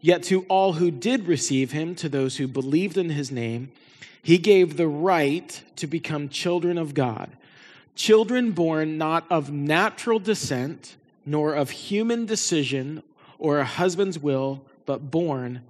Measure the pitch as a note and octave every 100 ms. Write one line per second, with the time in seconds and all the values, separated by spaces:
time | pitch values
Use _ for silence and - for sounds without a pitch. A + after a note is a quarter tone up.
0 | D#3 F3 F3 F#3+ F#3 F#3+ F#3+ D#3+ F3 C#3+
1 | G#3 B3+ F3 D#3 - C3 C3 D3 D#3+ F3+
2 | D#3+ C3+ C3 - C3 C3+ C3+ D3+ G3 G3
3 | F3 D3 C3+ C3 A#2 A#2 C3+ - _ -
4 | - - - F3 E3+ G3 F3 D3+ E3 D3
5 | F3+ F3 C#3+ D#3+ - - - - D#3 E3
6 | - D3+ C#3+ - F3+ F3 E3+ F3 D#3 C#3+
7 | B2+ A2 - - - - - - _ -
8 | - G#3+ A3 B3 A#3+ E3+ E3 D#3 D#3 D#3
9 | D#3 D#3+ D#3+ E3+ C#3 D3 C#3+ D#3+ G#3+ -
10 | - A3 F#3+ G#3 - C3 C3 - - -
11 | _ _ - D3 D3+ D3 C#3 - - G3+
12 | A3+ A#3 A3+ A3 - E3 C3+ C3+ C3 D#3
13 | - _ - - D#3 D3 B2+ - F3+ F3
14 | G3 E3 D3 C3+ C3+ C#3 C3+ _ - D3
15 | D3 D#3+ E3+ C#3 B2 B2 A#2